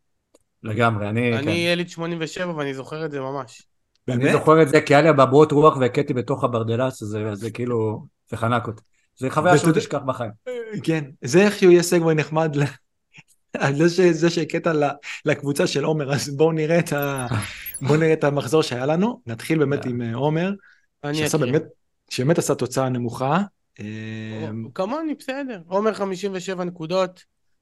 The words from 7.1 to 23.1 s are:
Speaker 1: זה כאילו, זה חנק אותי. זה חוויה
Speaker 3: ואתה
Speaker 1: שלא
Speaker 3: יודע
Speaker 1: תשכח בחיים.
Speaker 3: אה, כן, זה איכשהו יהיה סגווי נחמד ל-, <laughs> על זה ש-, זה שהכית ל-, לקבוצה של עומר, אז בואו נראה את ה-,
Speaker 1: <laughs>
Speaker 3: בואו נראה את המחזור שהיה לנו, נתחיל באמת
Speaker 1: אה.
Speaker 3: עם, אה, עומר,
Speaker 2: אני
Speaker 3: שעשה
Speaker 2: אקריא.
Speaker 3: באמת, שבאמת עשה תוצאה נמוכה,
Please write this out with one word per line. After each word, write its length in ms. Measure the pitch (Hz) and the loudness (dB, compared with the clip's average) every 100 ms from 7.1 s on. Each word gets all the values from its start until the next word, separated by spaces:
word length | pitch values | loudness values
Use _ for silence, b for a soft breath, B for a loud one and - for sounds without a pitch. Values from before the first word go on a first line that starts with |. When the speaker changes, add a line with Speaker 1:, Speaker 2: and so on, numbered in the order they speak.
| 107 110 101 | -6 -6 -6
Speaker 1:
זה 160 | 113 | -8
כאילו, 540 | 107 120 120 110 110 - _ _ | -6 -4 -2 -2 -4 -10 _ _
זה 80 | 107 | -4
חנק 300 | 113 120 113 | 0 0 -4
אותי. 140 | 110 _ _ _ - | -10 _ _ _ -8
זה 120 | 131 | -4
חוויה 220 | 156 165 | 2 4
Speaker 3:
ואתה 80 | 160 | 6
Speaker 1:
שלא 80 | 165 | 6
Speaker 3:
יודע 100 | 160 | 2
Speaker 1:
תשכח 180 | - 143 135 | 0 -4 -4
בחיים. 260 | 123 113 - - | -6 -8 -10 -12
Speaker 3:
אה, 60 | 247 226 202 | -10 -10 -6
כן, 200 | 143 160 139 - | -4 -4 -4 -10
זה 200 | 120 160 208 | 0 4 4
איכשהו 260 | 202 185 | 4 6
יהיה 120 | 175 | 8
סגווי 320 | 170 175 165 156 | 6 2 2 2
נחמד 400 | 143 156 160 143 | 0 -2 0 0
ל-, 80 | 143 - _ _ _ B _ _ _ | -2 -4 _ _ _ B _ _ _
<laughs> 120 | - 139 | -4 -2
על 100 | 143 | 2
זה 140 | 170 | 2
ש-, 260 | 175 180 160 | 4 4 4
זה 140 | 165 | 0
שהכית 380 | 170 151 165 175 | 0 -2 -2 -2
ל-, 220 | 156 143 - B B 151 | 0 0 -4 B B -2
לקבוצה 420 | 139 139 143 180 | -2 -2 -2 0
של 160 | 143 | 0
עומר, 300 | 156 156 135 | -2 -2 -2
אז 160 | 139 151 139 | -4 -4 0
בואו 140 | 156 | 0
נראה 280 | 160 156 170 | 2 0 0
את 140 | 160 | 0
ה-, 340 | 143 139 135 123 117 B B | -2 -4 -4 -4 -4 B B
Speaker 1:
<laughs> 320 | B - 135 | B -6 0
Speaker 3:
בואו 120 | 151 | 2
נראה 140 | 160 | 4
את 100 | 160 | 2
המחזור 380 | 147 143 117 156 | 2 0 0 0
שהיה 240 | 151 123 135 | 0 -2 -2
לנו, 360 | 165 214 - 117 | 0 0 -2 -10
נתחיל 320 | 113 - 160 | -8 -2 0
באמת 260 | 139 143 127 | 0 0 -4
Speaker 1:
אה. 40 | |
Speaker 3:
עם, 100 | 123 | -6
אה, 120 | 117 117 | -6 -2
עומר, 360 | 147 156 185 202 b b _ _ | -2 0 -2 -6 b b _ _
Speaker 2:
אני 140 | 147 151 | -6 -4
Speaker 3:
שעשה 200 | 151 156 | 0 0
Speaker 2:
אקריא. 140 | 131 | 0
Speaker 3:
באמת, 120 | 151 160 _ _ _ - | 0 -2 _ _ _ -10
שבאמת 280 | - 131 170 | -2 0 0
עשה 180 | - 139 | 0 -2
תוצאה 340 | - 135 131 | -2 -2 -2
נמוכה, 520 | 127 120 | -2 -6